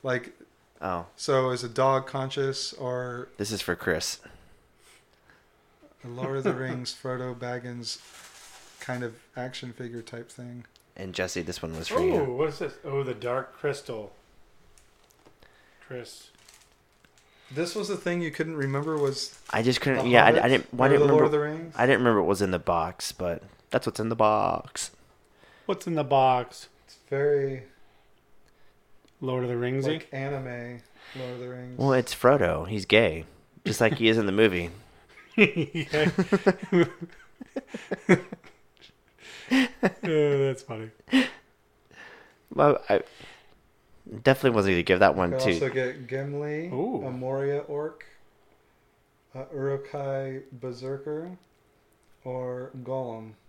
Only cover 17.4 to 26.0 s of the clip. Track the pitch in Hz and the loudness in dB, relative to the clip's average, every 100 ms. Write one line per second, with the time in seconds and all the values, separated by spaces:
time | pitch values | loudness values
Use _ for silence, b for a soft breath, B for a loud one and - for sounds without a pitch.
17.4 | _ 135 175 214 185 196 180 175 170 151 | _ -6 -4 -4 -6 -4 -2 -2 -4 -4
18.4 | 160 160 139 139 147 156 143 131 - - | -6 -4 -2 -2 -2 0 0 -2 -8 -12
19.4 | - 110 113 127 143 131 120 123 107 117 | -6 0 2 2 0 0 6 8 10 8
20.4 | 120 131 - 120 131 143 147 151 151 147 | 6 2 0 2 4 6 6 6 6 2
21.4 | 147 156 165 - 123 120 123 107 85 95 | -2 -6 -10 0 4 6 6 4 4 2
22.4 | 98 90 - 85 82 92 - - 90 82 | 2 0 0 0 -2 -6 -12 -6 -4 -4
23.4 | - - _ 127 - - 110 113 107 107 | -10 -20 _ -2 -2 -4 -4 2 4 4
24.4 | 98 82 - - - - _ _ _ b | 0 -2 -8 -10 -10 -12 _ _ _ b
25.4 | b b - 190 - 160 | b b -6 -6 -2 -2